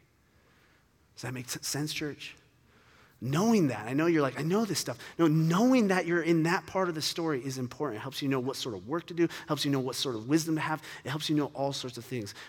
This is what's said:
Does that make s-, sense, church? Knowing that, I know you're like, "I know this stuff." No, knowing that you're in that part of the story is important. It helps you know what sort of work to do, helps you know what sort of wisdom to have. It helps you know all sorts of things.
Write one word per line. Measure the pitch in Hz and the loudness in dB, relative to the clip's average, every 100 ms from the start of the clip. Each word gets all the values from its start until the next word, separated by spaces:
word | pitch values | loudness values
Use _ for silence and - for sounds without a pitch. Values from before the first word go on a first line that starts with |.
| _ _ _ _ _ _ _ _ _ _ _ - | _ _ _ _ _ _ _ _ _ _ _ -12
Does | |
that | 123 | -8
make | 127 123 | -8 -8
s-, | - - | -8 -6
sense, | 139 151 | -4 -4
church? | - 151 - - - _ _ _ _ _ - - _ | -4 -6 -8 -14 -18 _ _ _ _ _ -20 -20 _
Knowing | 120 151 226 220 143 | -2 2 4 4 4
that, | 107 110 | 0 -2
I | |
know | 135 170 | 0 4
you're | 156 | 4
like, | 135 123 | 2 0
"I | |
know | 160 202 214 | 0 2 2
this | 165 | -2
stuff." | - 120 - - | -4 -8 -8 2
No, | 165 | 4
knowing | 156 160 175 247 262 202 | 6 4 4 6 6 6
that | 185 165 | 2 2
you're | 170 | 0
in | 160 165 | 2 4
that | 165 185 - | 4 0 0
part | 190 180 | -2 0
of | 156 | -2
the | |
story | - - 165 135 | -4 -2 -2 -2
is | 135 131 | -4 -4
important. | 123 - 147 107 | -6 -4 -4 -4
It | |
helps | 131 - | -8 -4
you | 139 | 0
know | 135 | 0
what | 127 127 | 0 -4
sort | 131 98 | -6 -6
of | 101 | -6
work | 170 - | -6 -4
to | |
do, | 170 165 - - | 0 0 0 -4
helps | 143 | 0
you | 147 | 2
know | 139 | 0
what | 127 120 | 0 -4
sort | 135 113 | -4 -4
of | 117 | 2
wisdom | 160 160 156 | 2 2 -2
to | |
have. | 147 156 - - - | -2 -4 -8 -10 -6
It | |
helps | 151 156 | -4 0
you | 151 | 0
know | 135 | 0
all | 131 139 | -2 -2
sorts | 135 127 120 | -2 -8 -10
of | |
things. | 113 127 101 - | -8 -6 -6 -12